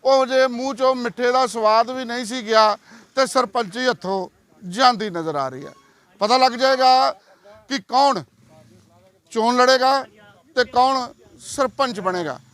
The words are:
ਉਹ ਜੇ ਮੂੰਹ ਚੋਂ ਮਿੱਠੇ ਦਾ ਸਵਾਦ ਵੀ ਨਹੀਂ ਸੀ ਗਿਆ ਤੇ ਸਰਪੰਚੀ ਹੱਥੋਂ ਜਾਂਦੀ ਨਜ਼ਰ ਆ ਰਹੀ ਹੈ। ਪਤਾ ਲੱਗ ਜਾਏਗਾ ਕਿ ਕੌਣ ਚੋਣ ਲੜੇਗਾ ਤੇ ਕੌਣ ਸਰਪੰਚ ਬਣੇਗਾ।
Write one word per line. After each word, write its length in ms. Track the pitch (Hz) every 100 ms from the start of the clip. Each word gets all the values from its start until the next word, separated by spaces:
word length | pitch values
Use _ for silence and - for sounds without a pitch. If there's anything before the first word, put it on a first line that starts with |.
ਉਹ 220 | 262 269 262
ਜੇ 220 | 262 262
ਮੂੰਹ 280 | 240 269 240
ਚੋਂ 200 | 262 262
ਮਿੱਠੇ 360 | 240 - 247
ਦਾ 160 | 254 254
ਸਵਾਦ 420 | 220 214 220 233
ਵੀ 140 | 254 247
ਨਹੀਂ 200 | 240 233
ਸੀ 160 | 254
ਗਿਆ 340 | 214 220 214 202 _ - _ -
ਤੇ 100 | 262
ਸਰਪੰਚੀ 540 | 262 240 247 214 202
ਹੱਥੋਂ 500 | 254 240 185 190 180 _ _ _ 185
ਜਾਂਦੀ 400 | 185 262 226 214
ਨਜ਼ਰ 260 | 170 160 147
ਆ 140 | 131
ਰਹੀ 160 | 131 143
ਹੈ। 80 | - _ _ _ _
ਪਤਾ 180 | 208 254
ਲੱਗ 140 | 262
ਜਾਏਗਾ 600 | 269 262 262 262 254 269 - _ _ 202 214 _
ਕਿ 100 | 262 -
ਕੌਣ 360 | 240 277 226 131 _ _ - _ _ _ _ _ _ _
ਚੋਣ 260 | 226 226 247
ਲੜੇਗਾ 460 | 247 262 254 269 262 _ 208 - _ 254
ਤੇ 80 |
ਕੌਣ 500 | 247 254 254 269 240 - _ -
ਸਰਪੰਚ 600 | - - 262 - 262 202
ਬਣੇਗਾ। 400 | 185 180 160 123 _